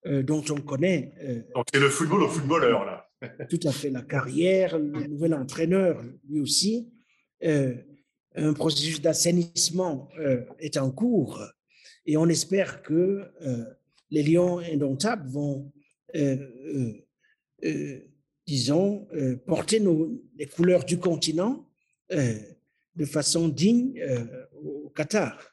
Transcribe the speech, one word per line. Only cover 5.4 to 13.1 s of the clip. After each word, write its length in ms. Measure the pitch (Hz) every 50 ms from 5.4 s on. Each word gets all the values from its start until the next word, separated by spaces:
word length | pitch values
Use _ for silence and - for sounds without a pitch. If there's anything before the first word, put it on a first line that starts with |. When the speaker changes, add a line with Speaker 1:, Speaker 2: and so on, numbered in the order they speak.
| 131 - - 156 165 165 180 190 190 180 156 113 117 120 - - _
Speaker 1:
lui 140 | - 147 151
aussi. 500 | 143 123 - - 170 202 220 240 233 - _ _ _ _ _ _ _ _ _ _ -
Euh, 300 | 170 151 143 139 131 120 - - - - _ _ _ _ _ _ _ _
un 180 | - 151 156 151
processus 460 | 147 151 160 151 143 143 160 160 151
d'assainissement, 1120 | 143 165 156 - - 170 170 175 170 170 _ - - - 165 180 185 175 151 131 135 - - 160
euh, 240 | 156 139 131 123 - - - _
est 180 | 160 147 -
en 140 | 151 135 131
cours 500 | 127 - 214 247 240 196 135 - - - - - - _ _ _ _ _ _ - - _ _
et 120 | - 151
on 100 | 156 160
espère 540 | 165 160 135 - - 190 202 180 - - -
que, 500 | - - 151 165 180 190